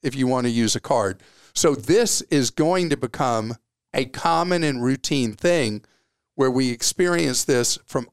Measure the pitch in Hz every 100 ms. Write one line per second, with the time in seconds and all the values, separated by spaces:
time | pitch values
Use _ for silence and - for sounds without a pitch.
0 | 143 131 127 127 123 117 113 127 - 131
1 | 101 92 - _ - - 170 135 107 190
2 | 233 - - 147 123 - 156 185 170 143
3 | 127 - 135 113 110 117 _ _ _ -
4 | 135 - 170 165 175 180 156 131 120 131
5 | - 143 117 107 175 175 117 104 - _
6 | _ _ _ - 135 127 131 117 - -
7 | 180 175 156 123 - 127 117 - - 139
8 | 120